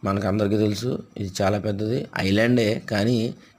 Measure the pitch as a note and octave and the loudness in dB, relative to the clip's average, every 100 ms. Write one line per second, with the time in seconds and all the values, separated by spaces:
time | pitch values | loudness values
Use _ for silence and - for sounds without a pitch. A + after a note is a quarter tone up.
0 | G2+ G2 G2+ G2+ G#2 G#2+ G#2+ G#2 A#2+ - | 0 0 0 0 2 2 2 0 -4 -6
1 | - - G2+ F2+ F#2+ G#2 G2+ G2 G#2+ B2+ | -10 -10 -8 0 0 0 -2 -4 -2 -4
2 | - - F#2+ G2+ A#2 B2 G#2+ A2 - G#2 | -6 -4 0 4 4 4 2 0 -2 0
3 | G#2+ B2 A2+ - - | 2 0 -2 -6 -18